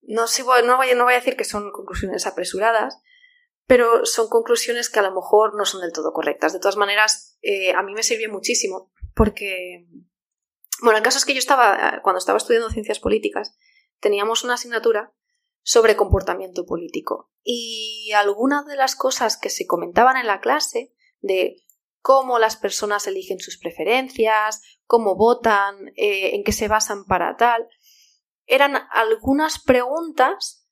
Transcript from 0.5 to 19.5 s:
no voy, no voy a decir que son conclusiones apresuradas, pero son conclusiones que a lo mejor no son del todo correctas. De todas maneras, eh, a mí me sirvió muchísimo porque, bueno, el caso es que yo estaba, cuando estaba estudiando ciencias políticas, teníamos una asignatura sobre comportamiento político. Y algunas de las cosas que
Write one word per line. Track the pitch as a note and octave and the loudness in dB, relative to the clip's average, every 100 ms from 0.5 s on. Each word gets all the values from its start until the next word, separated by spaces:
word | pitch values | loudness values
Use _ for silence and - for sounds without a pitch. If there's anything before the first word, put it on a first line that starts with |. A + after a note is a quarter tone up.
| B3 | 2
no | A#3+ B3+ | 4 2
voy, | C4 | 2
no | B3 | 2
voy | B3 | 4
a | B3 | 2
decir | B3+ C4 | 0 -4
que | |
son | G#3+ G#3 G#3 | -6 -6 -10
conclusiones | - - F3+ G3 F3 G3 | -14 -12 -8 -6 -6 -6
apresuradas, | - F3 F#3 A3 A3+ A#3+ - _ _ _ _ _ _ - | -6 -8 -2 0 2 -2 -8 _ _ _ _ _ _ 2
pero | B3 A#3 A#3 - | 4 6 4 2
son | - A3 | -2 0
conclusiones | A#3 A3+ A#3 - A#3+ A#3 | 0 2 -2 0 -4 -2
que | A3 | 0
a | |
lo | G3 | 0
mejor | F#3 - G#3 G#3+ G#3 | -2 2 4 4 0
no | |
son | G3 F#3+ | -4 -4
del | F3 | -8
todo | E3 D#3 | -6 -6
correctas. | D#3+ D#3 - D#3 | -4 -4 -2 -2
De | F3+ | 0
todas | G3 G3 | -2 0
maneras, | G3+ G3+ G#3+ - - _ | 0 2 2 0 -8 _
eh, | - G3 F#3 | -4 -2 0
a | F3+ | 0
mí | G3 | -2
me | G#3 | -6
sirvió | A3 A3+ A3 | -4 -4 -6
muchísimo | G3+ - B3 G3 F#3+ - _ - | -6 -4 -4 -4 -8 -14 _ -12
porque, | - G#3+ G3+ G3+ F#3 F3+ F3 E3+ E3+ F3+ _ _ _ _ _ _ - | 0 0 0 -10 -8 -10 -16 _ -20 _ _ _ _ _ _ _ 0
bueno, | A#3 G#3+ | 2 4
el | |
caso | G#3+ - | 2 0
es | |
que | - | 0
yo | C4 | -2
estaba, | B3+ C4+ A3+ G3 - - | 2 4 4 4 0 0
cuando | - F#3 | -2 0
estaba | - G#3 | 0 -2
estudiando | - A#3 A3+ | 2 0 0
ciencias | A3 G#3 G#3 | -6 -6 -6
políticas, | - G#3+ G#3+ - G#3+ _ _ _ _ _ | -2 0 -2 -6 -10 _ _ _ _ _
teníamos | G#3 G3+ G#3 A3+ | -2 0 0 -2
una | B3 | -2
asignatura | B3 B3 A#3 A3+ G#3+ A3 _ _ _ _ _ | -6 -4 -2 0 0 -4 _ _ _ _ _
sobre | - A#3 A3 G#3 | 2 4 6 4
comportamiento | G3+ F#3+ F#3 F#3 F#3 F3+ F3 | 2 2 0 -6 -8 -10 -8
político. | F3 E3+ D#3 - - _ _ | -8 -8 -10 -8 -10 _ _
Y | G#3+ A#3+ A3+ A3 A3 A3 G#3+ | -6 -6 -6 -10 -10 -12 -2
algunas | G#3 G3+ G3+ C4 C#4+ D4 | 2 2 2 0 0 -4
de | C#4 | -2
las | C4 | -2
cosas | - C4 - A3+ - | 0 -2 0 -2 -2
que | - | -6